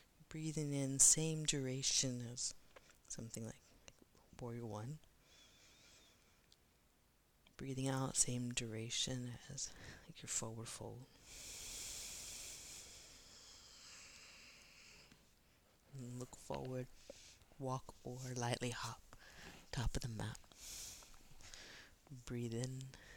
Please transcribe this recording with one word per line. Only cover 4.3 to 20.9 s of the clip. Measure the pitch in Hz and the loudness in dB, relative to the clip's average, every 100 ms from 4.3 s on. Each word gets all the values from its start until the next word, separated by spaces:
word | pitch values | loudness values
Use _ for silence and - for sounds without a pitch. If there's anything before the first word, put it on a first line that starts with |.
| - | -6
warrior | 120 117 117 | -4 -2 0
one. | 104 117 156 - - - - - - - - - - - - - - - - - - - - - - - - - - | 0 -2 -4 -8 -20 -20 -20 -20 -20 -20 -20 -20 -20 -20 -20 -20 -20 -20 -20 -20 -20 -20 -20 -20 -20 -20 -20 -20 -6
Breathing | 135 131 131 | -2 2 4
out, | 131 135 - | 6 4 6
same | - 123 120 | 6 6 2
duration | 123 117 110 117 - - 127 123 117 - | 2 0 0 0 2 2 2 -2 -6 -8
as, | 139 - - - - - | -4 -4 -6 -12 -12 -14
like, | - | -12
your | - | -2
forward | - 113 113 113 | 0 0 -4 -6
fold. | - 110 117 135 - - - - - - - - - - - - - - - - - - - - - - - - - - - - - - - - - - - - - - - - - - - - - - - - | -4 -6 -6 -10 -16 -14 -12 -8 -8 -6 -6 -4 -4 -6 -6 -8 -8 -8 -8 -10 -10 -12 -14 -16 -16 -16 -16 -16 -16 -16 -16 -16 -14 -14 -14 -16 -16 -16 -18 -18 -18 -18 -18 -18 -20 -20 -20 -20 -20 -20 -20 -14
And | 139 123 123 | -8 -6 -4
look | 127 - | -4 -6
forward, | - 139 131 127 127 - - - - - - - | -4 -2 0 -2 -4 -8 -14 -14 -14 -18 -20 -4
walk | 135 131 - - 123 | 0 0 -2 -10 -8
or | 123 127 123 | -6 -4 2
lightly | 120 127 123 | 4 4 2
hop, | 117 120 117 - - - - - - - | 0 -2 -4 -10 -16 -16 -14 -12 -12 -4
top | - 113 - | 4 4 4
of | |
the | 123 | 2
mat. | 110 107 - - - - - - | 0 -2 -4 -10 -14 -10 -8 -8